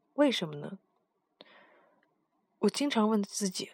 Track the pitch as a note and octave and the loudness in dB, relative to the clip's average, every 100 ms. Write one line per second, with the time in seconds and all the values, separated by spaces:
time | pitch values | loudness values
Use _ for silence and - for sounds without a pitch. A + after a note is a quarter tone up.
0 | _ - C#4+ A3+ E3 D3 D3+ G3 _ _ | _ 2 2 2 -4 -8 -10 -14 _ _
1 | _ _ _ - - - - _ _ _ | _ _ _ -20 -20 -20 -20 _ _ _
2 | _ _ _ _ _ - G#3 - C#4+ A#3+ | _ _ _ _ _ -2 0 2 0 2
3 | G#3+ A3 G3+ - G3 - - | 2 2 -2 -4 -4 -4 -10